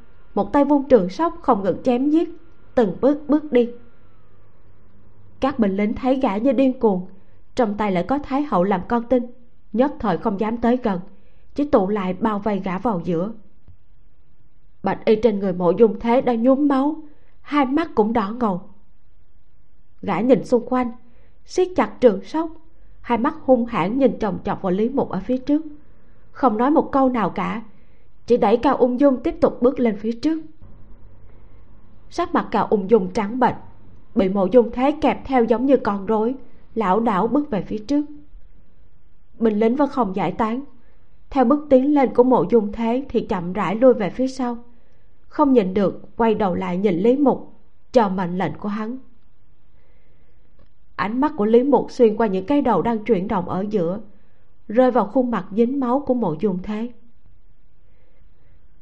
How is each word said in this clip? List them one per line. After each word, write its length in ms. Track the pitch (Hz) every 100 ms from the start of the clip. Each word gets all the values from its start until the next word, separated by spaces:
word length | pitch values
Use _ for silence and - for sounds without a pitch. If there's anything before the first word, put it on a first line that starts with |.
| - - -
một 180 | 208 202
tay 120 | 285
vung 240 | 277 294 269
trường 200 | 240 180
sóc 300 | - 330 330
không 200 | - 208
ngừng 200 | 190 -
chém 280 | 269 240 285
giết, 180 | 311 349 - - - -
từng 220 | - 202 165
bước 280 | 262 294 -
bước 240 | 302 302
đi. 180 | 247 233 - - - - - - - - - - - - - - - - -
Các 180 | 262 277
binh 180 | 208 190
lính 180 | 208
thấy 220 | 254 254 262
gã 200 | 254 202
như 160 | 262
điên 280 | 233 269 240
cuồng, 260 | 220 185 180 - - - -
trong 220 | - 220 208
tay 160 | 214
lại 120 | 180 175
có 100 | 294
Thái 240 | - 277
Hậu 220 | 294 185
làm 160 | 196 185 -
con 200 | 233 233
tin, 180 | 254 240 - - - -
nhất 200 | 214 285 294
thời 200 | 208 160
không 220 | 220 190
dám 160 | 220 233
tới 220 | 233 247
gần, 180 | 226 185 - - - - -
chỉ 100 | -
tụ 240 | 294 233 190
lại 260 | 208 185
bao 240 | 185 220 202
vây 220 | 214 196
gã 180 | 190 185
vào 220 | 247 180
giữa. 280 | 165 165 202 - - - - - - - - - - - - - - -
Bạch 220 | 196 -
y 120 | - 214
trên 220 | 233 202
người 140 | 196
Mộ 180 | 180 175
Dung 300 | 180 220 202
Thế 200 | 233 254
đã 140 | 254
nhuốm 340 | 226 247 269 294
máu, 280 | 269 285 311 - - - -
hai 260 | - 294 254
mắt 240 | 294 339
cũng 180 | - 208
đỏ 180 | 233 196
ngầu. 300 | 240 220 175 - - - - - - - - - - - - - -
Gã 180 | 190 175
nhìn 240 | 247 214
xung 220 | - 240 233
quanh, 260 | 254 240 - - - - -
siết 240 | - - 359 -
chặt 160 | 214 -
trường 240 | 240 190
sóc, 260 | - 311 330 - - - - -
hai 180 | - 226
mắt 160 | 277 311
hung 220 | - 247 233
hãn 320 | 202 180 262
nhìn 200 | 254 175
chòng 200 | 214 180
chọc 180 | 208 -
vào 100 | 190
Lý 160 | 190 226
Mục 200 | 277 -
ở 120 | 190
phía 180 | 196 254
trước, 240 | 269 302 311 - - - - - -
không 260 | - 254 214
nói 140 | 262
một 220 | 302 -
câu 160 | 269 262
nào 220 | 247 175
cả, 320 | 185 180 214 - - - - - - -
chỉ 100 | 240
đẩy 200 | 214 233
Cao 200 | 277 -
Ung 240 | 247 247
Dung 220 | 285 254
tiếp 120 | 339 330
tục 220 | 277 -
bước 180 | 254 285
lên 160 | 233 202
phía 160 | 220
trước. 300 | 233 302 320 - - - - - - - - - - - - - - - - -
Sắc 240 | - 349
mặt 140 | 247 -
Cao 160 | 214 -
Ung 200 | 214 190
Dung 220 | 220 185
trắng 260 | 226 202 254
bệch, 160 | 220 - - - - - -
bị 140 | 226 190
Mộ 180 | 202 185
Dung 240 | 247 214
Thế 220 | 240 269 294
kẹp 260 | 262 196 -
theo 180 | 262
giống 220 | 226 226 269
như 100 | 254
con 300 | 220 202 190
rối, 280 | 214 226 262 - - -
lảo 260 | 220 190 202
đảo 280 | 233 185 226
bước 220 | 294 294
về 120 | 190
phía 160 | - 214
trước. 260 | 214 285 294 - - - - - - - - - - - - -
Binh 200 | 226 208
lính 180 | 226 269
vẫn 120 | 320
không 260 | 262 202 190
giải 160 | 170
tán, 320 | 185 220 247 285 - - - - - -
theo 140 | 277
bước 220 | 233 294 -
tiến 240 | 254 277
lên 200 | 294 233
của 100 | -
Mộ 200 | 254 220 180
Dung 220 | 233 202
Thế 320 | 226 226 247 285
thì 120 | 233
chậm 320 | - 190 175
rãi 220 | 196 170
lui 200 | 226 254
về 160 | 208 180
phía 180 | 220 262
sau, 300 | 262 240 233 - - - - - - -
không 240 | - 285
nhìn 220 | 247 185
được 420 | 196 180 - - -
quay 180 | 226
đầu 200 | 214 196
lại 220 | 180 185 180
nhìn 180 | 202
Lý 220 | 160 226 269
Mục, 380 | 262 180 - - - - -
chờ 160 | 240 202
mệnh 300 | 190 175 180
lệnh 140 | 170 156
của 100 | 208
hắn. 300 | 214 220 262 - - - - - - - - - - - - - - - - - - - -
Ánh 240 | 196 247
mắt 120 | 302 254
của 80 |
Lý 180 | 208 233
Mục 280 | 285 240 -
xuyên 260 | - 226 208
qua 100 | 226
những 200 | 185 185
cái 160 | 285
đầu 200 | 262 185
đang 220 | 226 226
chuyển 240 | 208 190 196
động 200 | 202 175
ở 160 | 175 208
giữa, 300 | 208 165 208 - - - - - - -
rơi 220 | 214 254
vào 160 | 240 202
khuôn 240 | 262 247
mặt 160 | 214 185
dính 280 | 196 233 277
máu 200 | 247 269
của 140 | 285
Mộ 200 | 247 190 156
Dung 180 | 208 180
Thế. 300 | 208 214 240 - - - - - - - - - - - - - - - - - - -